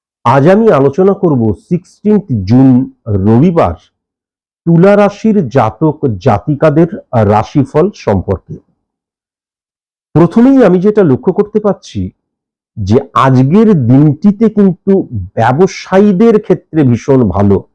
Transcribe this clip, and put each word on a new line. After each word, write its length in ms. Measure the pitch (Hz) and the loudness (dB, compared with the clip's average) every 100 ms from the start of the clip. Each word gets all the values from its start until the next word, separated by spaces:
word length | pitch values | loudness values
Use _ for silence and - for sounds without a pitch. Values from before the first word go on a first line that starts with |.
| _ _ | _ _
আজ 240 | - 135 151 | 0 2 2
আমি 220 | 202 220 | 2 2
আলোচনা 420 | 147 139 139 196 | 2 0 0 -2
করব 420 | 196 175 131 110 98 _ | 0 -2 0 -2 -4 _
সিক্সটিন্থ 540 | 175 - _ 208 208 - 113 | -8 -8 _ -2 -2 -2 -6
জুন 460 | 92 127 135 123 135 - 110 | 0 2 4 2 -2 -10 -6
রবিবার 680 | 98 101 117 180 165 95 82 _ _ _ _ _ _ _ _ 170 | -2 0 2 2 0 -2 -6 _ _ _ _ _ _ _ _ -2
তুলা 300 | 170 190 202 | 2 2 2
রাশির 520 | 202 - 220 208 127 | 0 -2 -2 -2 -2
জাতক 680 | 131 110 - 160 147 139 98 | -2 -2 -2 -4 -2 -6 -4
জাতিকাদের 680 | 131 101 - 139 156 147 170 - - | -2 -2 -4 -2 0 0 -2 -4 -6
রাশিফল 760 | 120 101 107 - 147 127 151 190 | -2 0 0 -2 -4 -2 -2 -2
সম্পর্কে। 640 | - - 98 92 92 - 76 _ _ _ _ _ _ _ _ _ _ _ _ _ _ _ | -4 -4 -4 -4 -8 -8 -20 _ _ _ _ _ _ _ _ _ _ _ _ _ _ _
প্রথমেই 520 | 151 170 233 247 269 | -2 0 2 2 4
আমি 160 | 202 180 | 2 2
যেটা 220 | 208 214 | 0 0
লক্ষ্য 300 | 175 123 190 | 0 0 -2
করতে 280 | 185 202 214 | -4 -4 -4
পাচ্ছি 500 | 208 185 - 104 92 - _ _ _ _ _ - | -4 -6 -10 -10 -10 -12 _ _ _ _ _ -10
যে 220 | 95 117 - | -2 -2 0
আজকের 720 | 117 135 127 135 202 220 170 117 | -2 0 2 2 2 2 2 2
দিনটিতে 600 | 135 151 139 208 202 226 | 2 2 0 -2 0 -2
কিন্তু 600 | 208 196 - - 196 - | 0 -2 -2 -2 -2 -4
ব্যবসায়ীদের 1300 | 110 90 - 117 131 190 - - 190 208 185 233 214 | -10 -10 -4 -2 0 -2 -4 -4 0 2 2 2 0
ক্ষেত্রে 400 | - 185 - 156 | -2 -4 -4 -2
ভীষণ 460 | 131 117 - 135 110 | 0 -2 0 0 0
ভালো, 360 | 95 101 95 - | 0 0 -2 -4